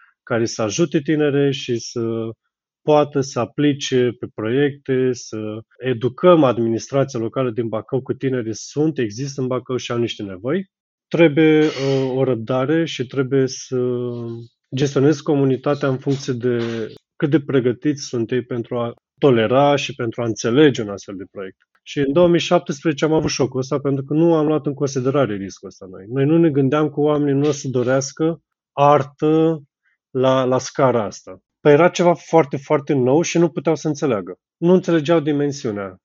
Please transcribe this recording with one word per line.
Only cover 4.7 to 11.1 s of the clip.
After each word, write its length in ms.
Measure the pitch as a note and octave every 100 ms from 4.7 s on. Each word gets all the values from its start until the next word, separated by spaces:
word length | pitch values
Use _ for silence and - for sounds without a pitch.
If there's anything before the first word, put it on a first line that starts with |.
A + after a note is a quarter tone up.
| C#3+ C#3 C3 B2+
să 260 | A#2+ - A2 G#2+ G#2+ - _
educăm 640 | B2 A#2 A#2+ - F3+ E3+
administrația 760 | C3+ A2+ A2+ A2+ - C#3 C3+ A#2+
locală 300 | A2+ C#3 B2+
din 180 | A2+ A2+
Bacău 340 | A2 - C3
că 120 | C3
tinerii 400 | A#2+ C3+ B2+ A2
sunt, 440 | G#2+ - C#3 D#3 C3+
există 420 | A2+ G#2 C#3 C#3
în 60 | B2+
Bacău 300 | B2+ - B2+
și 160 | -
au 60 | A#2+
niște 240 | A#2 -
nevoi. 480 | G#2 F#2 A2+ F3+ F#3+ _ _ _
Trebuie, 500 | _